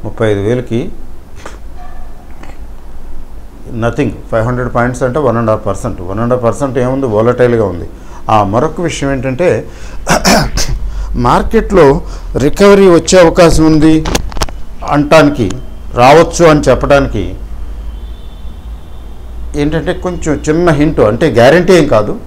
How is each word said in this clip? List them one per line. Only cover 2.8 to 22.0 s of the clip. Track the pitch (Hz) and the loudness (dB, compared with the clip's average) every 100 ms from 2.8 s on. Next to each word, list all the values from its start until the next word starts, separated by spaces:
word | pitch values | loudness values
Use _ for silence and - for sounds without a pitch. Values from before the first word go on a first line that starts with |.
| - - - - - - - - - 117 | -12 -10 -8 -8 -8 -12 -14 -14 -12 -4
nothing. | 117 113 123 - - | -4 -2 -4 -4 -4
five | 113 113 | -2 -2
hundred | 123 127 | -2 -2
points | 120 120 123 131 | -2 -2 -2 -2
అంటే | 147 | 0
వన్ | 135 117 | 0 0
అండ్ | 113 | 0
హాఫ్ | 107 104 | -2 -2
పర్సెంట్. | 95 117 90 87 | -4 -6 -8 -6
వన్ | 98 | -4
అండ్ | 120 | -2
హాఫ్ | 123 113 | 0 0
పర్సెంట్ | 104 139 127 | -2 -4 -2
ఏముంది? | 123 135 135 | -2 -2 0
వోలటైల్గా | 104 113 120 123 117 101 | 2 2 2 2 2 0
ఉంది. | 85 - - - - - | -2 -10 -12 -16 -10 0
ఆ | 110 98 | 2 2
మరొక | 110 156 175 | 0 -2 -4
విషయం | 170 - 139 | -6 -4 -4
ఏంటంటే, | 135 131 131 175 113 - - - - - 170 190 196 | -2 -4 0 0 0 -4 -12 -10 -8 -2 0 2 2
<clears throat> | 139 - - - - - - - 123 | 0 0 0 -2 -4 -4 -4 0 2
మార్కెట్లో | 170 202 226 220 196 143 160 - - - - | 2 2 0 2 4 6 4 -4 -12 -6 -2
రికవరీ | - - 202 196 196 170 | 0 4 6 6 6 4
వచ్చే | - 185 | 4 6
అవకాశం | 165 160 165 151 156 | 6 6 4 6 4
ఉంది | 156 156 156 156 - - - - - - - - | 6 6 4 2 -2 -2 -4 -4 -4 -8 -8 -2
అంటానికి, | 147 143 160 147 143 101 - - - - - | 0 4 4 4 2 -2 -4 -8 -12 -6 4
రావచ్చు | 127 156 170 - 170 | 6 6 4 4 4
అని | 151 139 | 4 2
చెప్పడానికి | 120 135 143 - 110 90 - - - - - - - - - - - - - - - - - - - - - - 147 | 0 4 2 2 -2 -6 -8 -10 -8 -8 -8 -10 -10 -12 -12 -14 -12 -12 -12 -14 -14 -14 -14 -14 -14 -14 -10 -8 -4
ఏంటంటే, | 147 160 151 175 180 | -2 -2 -4 -4 -6
కొంచెం | 170 156 135 - | -4 -4 -2 0
చిన్న | 156 175 | 2 2
hint, | 143 151 147 110 | 2 2 4 2
అంటే | 110 160 113 | 2 2 4
guarantee | 123 165 180 | 6 6 6
ఏం | 180 151 | 4 4
కాదు | 110 | 2